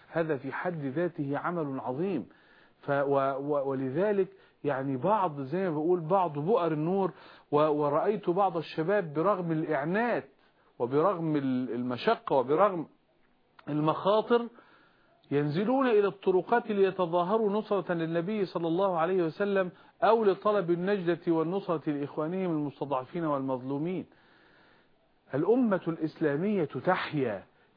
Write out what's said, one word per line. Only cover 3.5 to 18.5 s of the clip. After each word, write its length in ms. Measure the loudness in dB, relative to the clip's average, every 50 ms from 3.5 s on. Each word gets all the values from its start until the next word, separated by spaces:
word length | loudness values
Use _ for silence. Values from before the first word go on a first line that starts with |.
| 0 0 0 0
ولذلك، 580 | -2 -2 -2 -2 0 0 2 2 2 0 0 -2 -4 -20 -20 -20 _ _ -4
يعني، 340 | -2 -2 -2 -2 -2 -2 0
بعض، 440 | 0 2 2 2 2 0 -2 -4
زي 280 | -8 -4 -4 -2 -2 -2
ما 60 | -2
بقول، 240 | 0 0 2 2 0
بعض 400 | 2 2 2 2 2 0 -2 -4
بؤر 320 | 0 2 2 2 2 2
النور. 400 | 0 0 0 0 0 0 0 -2 -4 -8 -20 -20 -20 -20 -8 0
و-، 40 | 2 4
ورأيت 720 | 4 4 2 2 2 2 2 2 2 0 0 -2 0 -2
بعض 280 | 2 2 2 2 0 -2
الشباب 560 | -6 -6 -4 -4 0 0 2 0 0 -2 -2
برغم 380 | 0 2 2 2 0 0 -2
الإعنات 760 | -2 -2 0 -2 -2 -2 -2 0 0 0 0 0 0 -2 -4 -6 _ _ _ _ _ _ _ _ _ -4
وبرغم 560 | -4 0 2 2 2 2 2 0 0 0 0
ال-، 360 | 0 0 0 0 -2 -2 -4
المشقة 640 | -4 -4 -4 -4 -4 -2 0 0 0 0 0 0 2
وبرغم 520 | 2 2 2 2 4 4 2 2 -2 -8 -8 _ _ _ _ _ _ _ _ _ _ _ _ _ _ -10 -6
المخاطر 800 | -2 0 0 0 0 0 2 2 2 2 2 2 2 2 0 -2 -12 -16 -20 _ _ _ _ _ _ _ _ _ _ _ _ -2
ينزلون 560 | -2 0 0 0 0 0 0 2 2 2 2 4
إلى 200 | 4 4 4 2
الطرقات 640 | 0 -2 0 2 2 2 2 4 2 0 2 0
ليتظاهروا 800 | 0 2 2 2 2 0 -2 0 2 0 2 2 2 2 2 2
نصرة 420 | 0 0 -2 0 0 0 0 0 -2
للنبي 520 | -2 0 0 0 -2 -2 -2 -2 -2 -2
صلى 220 | -2